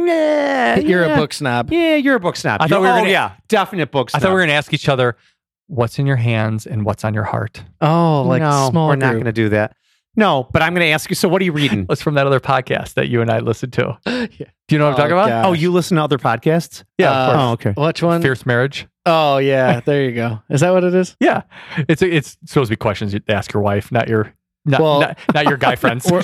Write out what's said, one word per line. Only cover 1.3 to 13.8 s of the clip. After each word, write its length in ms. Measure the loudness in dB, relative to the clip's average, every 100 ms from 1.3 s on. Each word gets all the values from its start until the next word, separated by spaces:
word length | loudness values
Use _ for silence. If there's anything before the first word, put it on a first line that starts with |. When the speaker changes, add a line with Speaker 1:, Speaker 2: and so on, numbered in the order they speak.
Speaker 2:
snob. 360 | -2 -2 -2 0
Speaker 1:
Yeah, 220 | 0 2 2
you're 200 | 2 0
a 40 |
book 160 | -2 -4
snob. 240 | -2 0
Speaker 3:
I 60 | 2
thought 80 | 2
Speaker 1:
You're, 40 |
Speaker 3:
we 60 | 4
were 60 |
Speaker 1:
oh, 40 | 2
Speaker 3:
gonna, 100 | 2
Speaker 1:
yeah, 220 | 0 -2 -6 -2
definite 420 | 0 0 -2 -2
book 180 | -2 -2
Speaker 3:
I 60 | 0
thought 20 |
we 0 | 2
Speaker 1:
snob. 60 | 2
Speaker 3:
were 40 |
gonna 120 | 2
ask 200 | 0 0
each 140 | -4 0
other, 300 | 2 0 -2 _ _ _ _ -10
"What's 320 | -2 -2 -2
in 60 | 0
your 100 | 0
hands 480 | 0 0 -2 -4 -6
and 200 | -6 -4
what's 180 | -2
on 100 | -2
your 100 | -4
heart?" 400 | -4 -4 -6 -10 -20 -2
Speaker 2:
Oh, 420 | 0 2 2 2
like, 180 | 2 0
Speaker 1:
No, 280 | 2 2 2
Speaker 2:
small 180 | 2 0
Speaker 1:
we're 60 | 0
not 160 | 0
Speaker 2:
group. 120 | 0
Speaker 1:
gonna 80 | -2
do 160 | -2 0
that. 260 | 0 -2 _ _ _ _ 0
No, 320 | 2 2 0
but 100 | 0
I'm 120 | 0
gonna 120 | 2 2
ask 220 | 0 -2
you, 60 | -2
so 140 | 0
what 120 | 0
are 40 | 0
you 80 |
reading? 320 | 0 0 -2 -2
Speaker 3:
<laughs> 40 |
It's 120 | -4
from 140 | -2 0
that 120 | 2
other 140 | 0
podcast 540 | 0 -2 0 -6 -4 -6
that 120 | -2
you 140 | 0
and 100 | 0
I 80 | -2
listened 340 | -2 -4 -6
to. 240 | -4